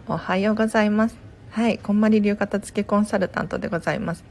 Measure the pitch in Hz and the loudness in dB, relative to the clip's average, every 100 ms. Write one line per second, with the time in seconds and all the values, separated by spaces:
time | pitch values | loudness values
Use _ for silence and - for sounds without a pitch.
0 | - 160 - 185 202 214 220 226 208 208 | -4 -6 -2 0 2 2 2 2 2 4
1 | 226 - - - - - 233 - - 208 | 2 -2 -18 -20 -10 -2 0 0 0 2
2 | 220 220 202 208 202 202 - - 202 208 | 4 4 4 0 -2 -4 -4 -6 0 0
3 | 214 202 180 - 160 - - 170 170 147 | 2 0 -2 -4 -4 -4 -4 -4 -4 -4
4 | 160 170 - | -4 -8 -10